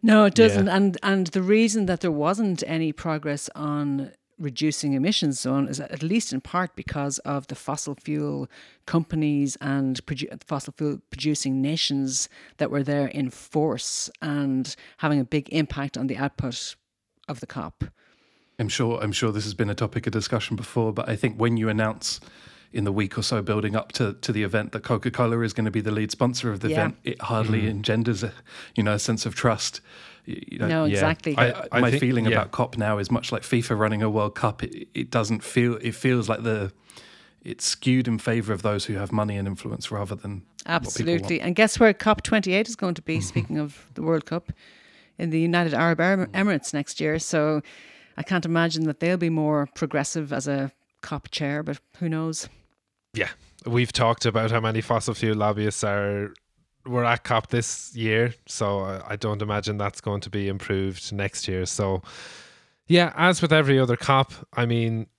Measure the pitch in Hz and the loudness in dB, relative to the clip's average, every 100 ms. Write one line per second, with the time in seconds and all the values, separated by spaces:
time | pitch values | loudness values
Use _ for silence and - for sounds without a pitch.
0 | 226 214 208 214 226 202 196 185 202 175 | 8 8 8 8 8 8 4 6 4 2
1 | 202 196 180 190 185 214 226 214 190 175 | 0 2 2 0 4 4 6 2 0 0
2 | 180 151 147 202 214 175 - 160 160 151 | 0 0 0 2 0 0 -2 -2 -2 -2
3 | 170 156 151 143 - - 151 147 143 139 | -4 -4 -2 -6 -6 -6 -4 -2 -2 -2
4 | 131 - _ _ 147 117 151 147 147 139 | -6 -12 _ _ -8 -2 -2 0 0 2
5 | 156 214 156 131 127 135 135 131 143 151 | 2 2 0 0 0 0 0 -4 -8 -6
6 | 160 220 - 131 - 180 180 - - 147 | 0 0 0 -6 -2 -2 -2 -6 -8 -4
7 | 143 135 - 143 135 135 - 143 - 139 | -4 -4 -4 -6 -6 -12 -6 -6 -6 -10
8 | - 151 147 143 135 - - _ - 165 | -6 -4 -2 -4 -8 -12 -20 _ -2 -2
9 | 160 160 151 143 143 - 143 139 135 127 | 0 0 0 2 0 -2 -4 0 0 -2
10 | - 135 143 139 - 143 - - 151 143 | -6 -8 -8 -10 -8 -6 -6 -6 -4 -4
11 | _ - 143 147 135 135 135 160 - 139 | _ -4 -2 0 0 0 0 0 0 0
12 | 135 127 - - - _ 151 143 139 143 | -2 -2 -6 -10 -20 _ -2 0 0 0
13 | 139 143 127 - - 156 156 123 - - | 0 -2 -4 -6 -4 0 0 0 -4 -6
14 | - - 156 147 139 131 127 - - - | -6 -8 -4 -2 0 0 -2 -8 -18 -4
15 | 156 147 123 151 139 160 151 - 139 - | 0 2 2 -2 -2 -2 -2 -2 -6 -4
16 | 131 135 139 - 135 117 - - _ _ | -4 -2 -4 -4 -6 -6 -10 -12 _ _
17 | _ _ - 147 - - 151 - - _ | _ _ -12 -12 -10 -10 -10 -8 -10 _
18 | _ _ _ _ _ _ 107 - 117 117 | _ _ _ _ _ _ -4 0 -2 0
19 | 107 98 113 107 104 95 107 101 110 - | -2 0 0 0 -6 -2 -2 0 -2 -2
20 | 113 107 101 117 - 110 - - 113 104 | -2 -2 -2 -2 -2 -6 -4 -2 0 -2
21 | - 110 131 110 117 117 110 107 110 107 | -2 0 0 2 2 2 2 2 0 -2
22 | - - - - - - - - 101 98 | -6 -8 -12 -20 -20 -20 -10 -4 -2 0
23 | 98 - 110 117 101 104 104 107 - - | -2 -2 -2 -2 0 0 0 -2 -4 -2
24 | 110 - - 107 104 107 104 110 - 117 | -2 -2 -2 0 0 0 -2 -8 -2 -2
25 | 123 - 120 117 113 - 110 107 107 107 | 0 0 0 2 -2 0 -2 0 -2 -2
26 | 107 - 123 123 120 104 104 156 160 - | -2 0 0 0 -4 -2 0 0 0 -2
27 | - - - 113 110 110 110 101 104 110 | -8 -8 -4 0 2 2 0 -2 0 0
28 | 117 104 117 - - - - - 107 104 | 2 0 -4 -8 -20 -20 -8 0 2 2
29 | - 110 - 98 123 107 - - - - | 0 -2 -2 0 2 2 -2 -8 -18 -20
30 | - - - - - - - 160 156 101 | -20 -20 -12 -12 -10 -4 -2 2 2 2
31 | 156 160 - 135 120 117 - 120 123 135 | 2 0 -2 4 4 2 -2 2 4 4
32 | 123 123 113 113 107 - 120 113 107 107 | 2 2 4 2 0 -2 -2 0 0 0
33 | 98 123 - 110 - 123 117 107 107 107 | 0 0 0 -6 0 0 2 2 2 2
34 | 110 107 104 - 113 - - - - - | 2 2 0 0 -2 -2 -8 -10 -10 -6
35 | 123 120 107 110 - - 120 113 120 110 | -2 0 0 -2 0 2 2 2 -4 -2
36 | 131 123 107 110 117 110 98 - _ - | 2 2 2 -2 0 -2 -2 -8 _ -20
37 | - - - _ - - - - - 127 | -20 -20 -20 _ -12 -4 -4 -2 2 2
38 | 123 113 - 113 104 101 110 104 - 101 | 2 -2 0 -2 0 -2 0 -2 -2 -6
39 | 101 107 107 101 98 95 - 110 - 104 | -2 0 0 -2 -4 -6 -8 -8 -6 -6
40 | 101 101 101 101 - _ - 165 123 - | -6 -6 -8 -10 -12 _ -4 -4 -2 -4
41 | 165 170 - 165 - 175 220 - 226 202 | 0 -2 -2 -4 -2 4 2 6 4 6
42 | 214 214 - 220 196 185 226 233 190 170 | 2 0 2 0 2 0 0 -4 -4 -4
43 | - 160 95 - 104 151 147 - - - | -4 -4 -2 -4 -2 -2 -4 -8 -16 -6
44 | 156 160 - 165 - - - - - - | 0 0 0 -8 -6 -14 -14 -20 -20 -20
45 | _ _ 170 160 170 175 170 139 165 165 | _ _ -2 2 4 4 2 4 2 4
46 | 170 196 185 190 202 165 - 151 147 - | 4 2 0 0 2 2 0 -6 -6 -4
47 | 156 160 - 165 151 151 - - - - | -2 -2 0 2 2 0 -4 -18 -20 -20
48 | - - - 185 165 165 165 160 160 143 | -20 -12 -2 -2 2 2 2 0 -2 0
49 | 165 180 170 160 151 151 143 - 156 151 | 0 0 0 0 2 0 -2 -4 -2 -2
50 | 147 165 147 143 135 139 135 _ _ _ | -2 -4 -4 -4 -2 -2 -4 _ _ _
51 | - 147 - - 143 147 156 143 _ - | -10 -10 -8 -6 -4 -4 -6 -8 _ -6
52 | 170 160 160 156 - - _ _ _ _ | -4 -2 -4 -6 -10 -16 _ _ _ _
53 | _ 110 95 - - _ - 120 123 - | _ -4 -4 -4 -20 _ -2 0 0 2
54 | 117 117 120 110 110 117 110 110 - 117 | 2 4 2 2 2 0 0 -2 0 0
55 | - 110 113 107 104 104 107 - 107 101 | 0 -2 0 2 2 2 -2 0 -2 0
56 | 101 101 101 - _ _ _ _ - 123 | 0 -2 -4 -10 _ _ _ _ -4 0
57 | 120 120 - 113 - 120 117 - - 120 | 2 2 2 0 2 -2 0 -6 -12 -4
58 | 110 110 120 117 _ - 104 101 95 95 | 2 2 2 -2 _ -2 0 0 -2 -6
59 | - 104 110 104 104 104 101 104 101 - | -8 -4 -2 -2 -2 -2 -2 -2 -4 -4
60 | - 101 - 104 98 98 - 98 95 92 | -4 -4 -4 -2 -2 -4 -2 0 0 -4
61 | - 101 98 - - 92 90 - 101 95 | -8 -2 -2 -2 -4 -2 -2 0 0 0
62 | - - - - - - _ _ _ 170 | -4 -18 -18 -18 -20 -20 _ _ _ 4
63 | 170 - 175 175 165 156 139 135 127 120 | 4 4 4 4 4 6 6 4 4 0
64 | - 135 135 - - - 120 117 113 113 | 4 4 4 -4 -10 -2 0 2 0 -2
65 | 110 | -6